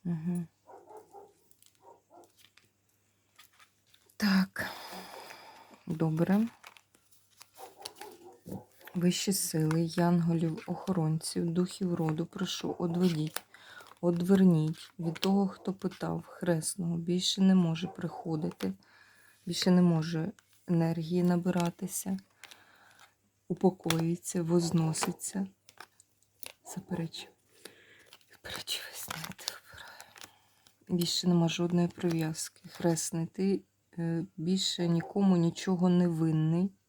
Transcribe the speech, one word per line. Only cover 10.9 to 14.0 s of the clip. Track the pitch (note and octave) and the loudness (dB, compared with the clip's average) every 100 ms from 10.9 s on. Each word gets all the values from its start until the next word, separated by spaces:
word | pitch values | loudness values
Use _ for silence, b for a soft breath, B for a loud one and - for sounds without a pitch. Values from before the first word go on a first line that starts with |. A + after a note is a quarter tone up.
| F#3 D#3 D#3+ - F3+ F3 | 0 2 0 -2 -4 -2
духів | E3+ F3+ - F#3 | 0 -2 -2 -4
роду, | E3+ D#3+ D#3 F3 | 0 -2 -2 -6
прошу, | - F#3 - - - | -4 -6 -4 -6 -4
одведіть, | F3 E3+ F#3 D#3+ D#3 - - B B B B B | -2 2 2 2 -2 -6 -12 B B B B B